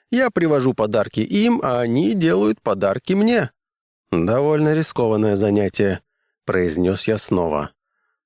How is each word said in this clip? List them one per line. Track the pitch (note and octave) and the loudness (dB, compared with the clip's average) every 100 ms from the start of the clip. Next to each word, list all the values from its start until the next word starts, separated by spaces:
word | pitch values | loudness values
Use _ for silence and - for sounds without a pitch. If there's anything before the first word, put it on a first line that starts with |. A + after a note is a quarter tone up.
| _ | _
Я | A#3+ B3+ | -2 0
привожу | F#3 E3+ D3 C3 | 0 0 2 2
подарки | B2 G#2+ G#2+ G2+ - | 0 0 0 -2 -2
им, | G#2+ G3+ A3+ A#3 | -2 0 2 0
а | C3+ B2 | 0 -2
они | A#2+ A#2+ F#3+ G#3+ | 0 0 0 0
делают | E3 F3+ G#3+ A3 | 0 2 0 0
подарки | - G3 G2+ - - | -2 0 0 -2 -2
мне. | F#3+ A3 A#3+ C#3 - _ _ _ _ _ | 0 2 2 -2 -8 _ _ _ _ _
«Довольно | E2+ F2 A#2+ D3 D3+ D3+ | -2 0 0 0 2 2
рискованное | D#3 D#3+ - A#2 G#2+ G#2+ G2+ | 0 -2 -2 0 2 2 2
занятие», | G#2 G2+ G2 - G2+ F#2 - _ _ _ - | 2 2 0 0 -2 -2 -10 _ _ _ -4
произнёс | F#2 F2+ D#2+ F2+ F#2+ - | -2 0 0 -2 -2 -2
я | A2 | -4
снова. | - F#2 E2 D2+ D2 - _ _ _ _ | -2 -2 -2 -4 -6 -14 _ _ _ _